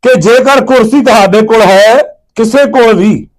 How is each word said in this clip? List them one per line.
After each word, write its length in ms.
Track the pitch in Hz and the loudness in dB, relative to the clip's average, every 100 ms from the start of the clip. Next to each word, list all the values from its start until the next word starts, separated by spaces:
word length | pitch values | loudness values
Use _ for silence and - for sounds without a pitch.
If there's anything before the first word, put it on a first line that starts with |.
ਕਿ 180 | 247 254 | 0 -2
ਜੇਕਰ 440 | 170 247 262 277 | 2 0 2 -2
ਕੁਰਸੀ 400 | - 254 220 277 | 0 0 0 0
ਤੁਹਾਡੇ 380 | 254 220 196 208 | 0 0 2 0
ਕੋਲ 200 | 220 226 | 0 0
ਹੈ 340 | 214 190 214 240 302 - _ | 2 2 2 0 -2 -10 _
ਕਿਸੇ 300 | - 226 262 | -6 -2 0
ਕੋਲ 300 | 285 262 233 | -2 0 0
ਵੀ 340 | 202 202 156 - | 0 -2 -4 -8